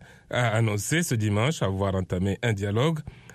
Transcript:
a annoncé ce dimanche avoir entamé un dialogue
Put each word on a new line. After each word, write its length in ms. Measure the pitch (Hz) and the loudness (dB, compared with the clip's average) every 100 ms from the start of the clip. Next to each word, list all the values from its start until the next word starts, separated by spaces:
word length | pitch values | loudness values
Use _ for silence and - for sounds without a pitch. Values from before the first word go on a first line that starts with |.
| - - - | -10 -20 -6
a 160 | - 120 | -2 2
annoncé 520 | 107 110 104 - 156 | 2 2 0 0 0
ce 140 | 170 120 | 0 0
dimanche 440 | 107 101 123 160 | 2 2 2 0
avoir 360 | 101 95 98 95 | -2 0 0 0
entamé 420 | 92 92 98 95 120 | -2 0 0 0 0
un 80 | |
dialogue 480 | 104 101 104 143 156 - - - | 0 0 2 0 0 -6 -16 -20